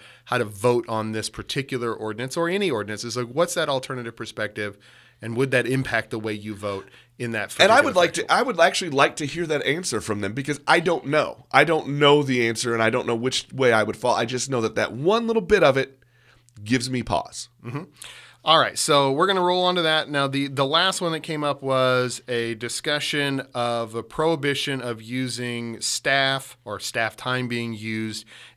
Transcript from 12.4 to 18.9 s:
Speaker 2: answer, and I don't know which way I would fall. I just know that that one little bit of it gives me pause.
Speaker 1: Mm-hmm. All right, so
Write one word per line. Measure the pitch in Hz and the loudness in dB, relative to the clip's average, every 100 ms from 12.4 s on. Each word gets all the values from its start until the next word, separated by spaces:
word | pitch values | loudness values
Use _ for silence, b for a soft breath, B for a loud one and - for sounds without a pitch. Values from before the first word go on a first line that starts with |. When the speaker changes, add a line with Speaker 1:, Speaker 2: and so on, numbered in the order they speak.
| 117 | 0
Speaker 2:
answer, | 113 123 | 0 -2
and | 117 | 2
I | 110 | 2
don't | 123 - | 2 0
know | 117 | -2
which | 127 - - | -2 -2 -4
way | 131 127 | 2 4
I | 110 | 4
would | 104 101 | 2 0
fall. | 123 | 0
I | 104 117 | 0 0
just | 127 135 | -4 -2
know | 127 | 0
that | 110 107 | 0 0
that | 104 | -2
one | 113 165 226 226 | 0 0 2 2
little | 226 | -2
bit | 175 202 | 2 6
of | 151 131 | 6 4
it | - _ b b b b b - | -2 _ b b b b b -12
gives | 104 127 123 | -2 0 0
me | 127 | -4
pause. | - 85 - - - _ 117 | -2 -2 -2 -10 -16 _ -10
Speaker 1:
Mm-hmm. | 139 - B B B B B - | -10 -10 B B B B B 2
All | 160 | 4
right, | 110 - | 4 0
so | - | 2